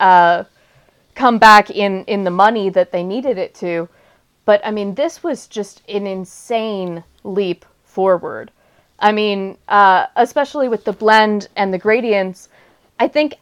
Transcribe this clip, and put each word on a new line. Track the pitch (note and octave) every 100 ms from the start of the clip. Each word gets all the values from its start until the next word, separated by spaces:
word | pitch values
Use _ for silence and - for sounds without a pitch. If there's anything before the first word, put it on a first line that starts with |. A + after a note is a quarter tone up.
uh, | F#3+ F3+ E3+ F3 - _ _ _ _ _ _
come | - B3+ A3+
back | A3 G#3+ G3+
in, | - G3+ F#3+
in | - G#3
the | F#3
money | F3+ G#3 A3+ G3
that | F#3 F3+
they | F3+
needed | F3+ A3+ C4+ F#3+
it | -
to. | - F3+ E3+ E3+ _ _ _ _ _
But, | - G#3 -
I |
mean, | G#3+ G3+
this | G3 D#4+ -
was | E4+ C4+ -
just | G#3+ G3 _ -
an | G3+ G3+
insane | F#3 F3+ - - A3+ A3 G3+ F3+ E3+ - _
leap | G#3 F#3+ F#3 F3 _ _
forward. | _ - F#3+ F3 - A2 - _ _ _ _ _
I | G#3
mean, | G#3+ G#3 G3 F#3+ - -
uh, | G3+ G3 F#3 - -
especially | A#3+ D4 C#4 D4 B3+
with | A3
the | -
blend | G3 A3 A3 G#3+ G#3 - -
and | G3
the | F#3
gradients, | G#3 A#3 A#3 G3+ F#3+ F#3 _ _ _ _ _ -
I | -
think | D4 D4+ -